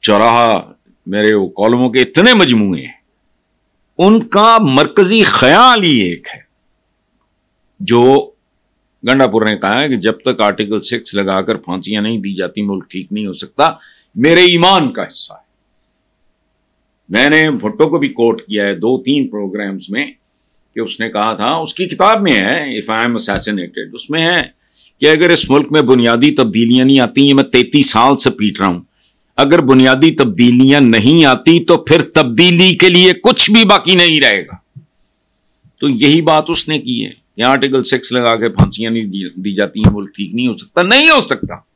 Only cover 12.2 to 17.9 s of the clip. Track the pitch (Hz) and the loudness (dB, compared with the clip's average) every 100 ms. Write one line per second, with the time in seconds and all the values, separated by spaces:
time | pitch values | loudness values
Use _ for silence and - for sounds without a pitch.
12.2 | 98 95 90 107 101 98 - 95 95 104 | -8 -8 -8 -8 -8 -8 -10 -16 -12 -10
13.2 | 104 87 - - 147 - _ _ _ - | -10 -12 -16 -4 -4 -4 _ _ _ -2
14.2 | 139 170 180 175 175 190 139 110 92 - | 2 4 4 4 2 2 0 -6 -10 -12
15.2 | - - _ _ _ _ _ _ _ _ | -14 -18 _ _ _ _ _ _ _ _
16.2 | _ _ _ _ _ _ _ _ _ 101 | _ _ _ _ _ _ _ _ _ 0
17.2 | 139 156 156 123 107 - 156 | 2 2 0 -2 -6 -2 -2